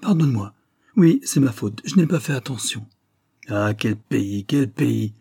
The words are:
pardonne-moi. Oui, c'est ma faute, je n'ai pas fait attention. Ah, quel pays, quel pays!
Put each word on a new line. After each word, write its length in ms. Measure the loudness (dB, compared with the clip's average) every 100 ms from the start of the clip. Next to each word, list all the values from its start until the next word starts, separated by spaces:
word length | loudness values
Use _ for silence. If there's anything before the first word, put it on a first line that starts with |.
pardonne-moi. 540 | 0 2 2 0 -4 -14 _ _ _ 4
Oui, 240 | 6 4
c'est 160 | 0 0
ma 120 | 0
faute, 280 | 0 -8 -8
je 120 | 0 2
n'ai 100 | 2
pas 140 | 0
fait 120 | -2
attention. 540 | -6 -6 -8 -8 -10 -12 _ _ _ _ _ -6
Ah, 260 | -2 -2
quel 220 | -2 -2 -4
pays, 480 | -2 -2 -2 -6
quel 260 | -2 0 0
pays! 440 | -2 -2 0 -4 -8